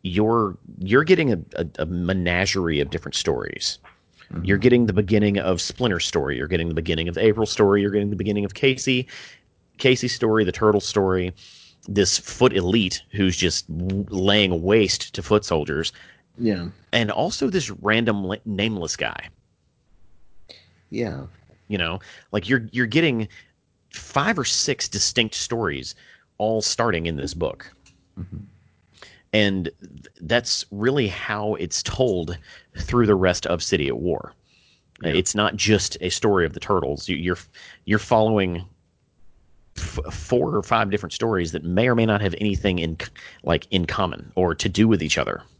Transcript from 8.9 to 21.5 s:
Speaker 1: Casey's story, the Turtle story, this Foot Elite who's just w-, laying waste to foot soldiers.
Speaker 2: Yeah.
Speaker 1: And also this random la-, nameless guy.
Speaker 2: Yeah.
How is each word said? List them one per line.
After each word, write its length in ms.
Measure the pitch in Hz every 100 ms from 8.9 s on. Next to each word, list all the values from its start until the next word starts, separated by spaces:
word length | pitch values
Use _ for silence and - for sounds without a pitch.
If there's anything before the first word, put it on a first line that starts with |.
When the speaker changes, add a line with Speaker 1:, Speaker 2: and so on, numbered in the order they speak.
| 127 127 - - - _ _ _ _
Speaker 1:
Casey's 360 | 131 120 127
story, 300 | - 113 110
the 80 | 107
Turtle 280 | - 107 104
story, 520 | - 104 95 92 90 87 - - - _ -
this 300 | 98 92 -
Foot 340 | - - 123
Elite 480 | 95 90 113 92 - -
who's 240 | 104 95 87
just 300 | 87 - - 78
w-, 260 | 90 98 87
laying 500 | 98 95 104 98 87
waste 520 | 90 110 98 - -
to 80 | -
foot 220 | 90 107
soldiers. 480 | - 80 76 73 - - - _ _ -
Speaker 2:
Yeah. 300 | 113 95 85 - _
Speaker 1:
And 180 | 117 107
also 360 | - 165 - 143
this 200 | 185 135
random 540 | 92 101 110 117 101
la-, 120 | 95 104
nameless 520 | 113 98 107 104 82 -
guy. 320 | 62 50 - _ _ _ _ _ _ _ - - - - - - _ _ _
Speaker 2:
Yeah. 360 | 107 113 69 78 - _